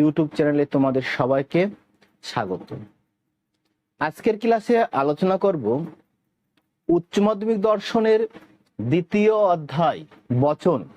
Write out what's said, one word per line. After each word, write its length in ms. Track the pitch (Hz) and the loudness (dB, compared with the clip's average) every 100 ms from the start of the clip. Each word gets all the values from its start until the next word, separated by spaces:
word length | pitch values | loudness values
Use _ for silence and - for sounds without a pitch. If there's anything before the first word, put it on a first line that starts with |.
YouTube 300 | 151 147 151 - | 2 2 -2 0
চ্যানেলে 280 | 147 147 143 143 | 0 2 0 0
তোমাদের 280 | 135 131 123 - | 0 0 -4 -2
সবাইকে 440 | 127 135 139 170 202 202 _ _ _ _ - | 0 0 0 -2 -2 -4 _ _ _ _ -10
স্বাগত। 400 | 123 101 87 - - 107 _ _ _ _ _ _ _ _ _ _ - 151 | -8 -6 -8 -10 -16 -18 _ _ _ _ _ _ _ _ _ _ -8 -8
আজকের 280 | - 233 214 | -4 -2 -2
ক্লাসে 340 | 233 226 208 233 226 135 | 0 0 2 0 0 -2
আলোচনা 340 | 139 147 185 190 196 | -2 0 0 0 0
করব 200 | 170 107 131 165 - _ _ _ _ _ _ _ _ - 170 | 0 -2 -4 -4 -14 _ _ _ _ _ _ _ _ -2 -2
উচ্চ 180 | - - 208 | 0 0 0
মাধ্যমিক 320 | 208 214 226 214 | 0 -2 -2 0
দর্শনের 520 | 214 - 233 220 220 226 - - _ _ - 110 | 0 0 0 2 2 0 -8 -20 _ _ -8 -2
দ্বিতীয় 440 | 165 175 208 214 214 202 | 0 0 2 2 4 2
অধ্যায় 480 | 175 147 139 160 92 - - - 123 | 0 -2 0 0 -2 -10 -18 -4 0
বচন, 360 | 143 147 185 135 82 | 0 0 0 -2 -4